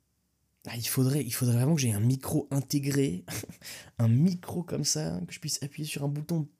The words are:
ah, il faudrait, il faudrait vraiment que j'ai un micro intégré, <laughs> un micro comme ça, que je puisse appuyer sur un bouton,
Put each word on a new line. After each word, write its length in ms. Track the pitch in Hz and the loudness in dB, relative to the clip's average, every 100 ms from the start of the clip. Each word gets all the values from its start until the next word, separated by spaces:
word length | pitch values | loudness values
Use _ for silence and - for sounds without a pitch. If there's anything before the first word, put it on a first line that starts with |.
| _ _ _ _ _ _ 98 | _ _ _ _ _ _ -12
ah, 80 | 117 | -8
il 120 | 113 | -2
faudrait, 360 | 135 127 147 | 2 2 2
il 80 | 120 | -2
faudrait 240 | - 123 120 | 0 2 4
vraiment 200 | 131 165 | 4 4
que 60 | |
j'ai 120 | 127 | 2
un 60 | 104 | 2
micro 480 | 120 131 - 156 - | 2 2 0 -2 0
intégré, 720 | 139 - 147 139 139 139 180 - - - - | -2 0 -2 0 2 2 0 -8 -10 -10 -14
<laughs> 380 | - - - - | -16 -16 -10 0
un 80 | 113 | 4
micro 560 | 120 180 180 - 135 | 6 6 2 -4 -8
comme 200 | 170 - | -4 -2
ça, 360 | 151 151 160 175 175 | 0 0 -2 -4 -6
que 60 | |
je 60 | - | -8
puisse 220 | 151 - | -6 -6
appuyer 240 | 147 - 151 | -6 -8 -8
sur 160 | - | -4
un 60 | 143 | -4
bouton, 380 | 147 151 165 147 - | -4 -2 -2 -2 -8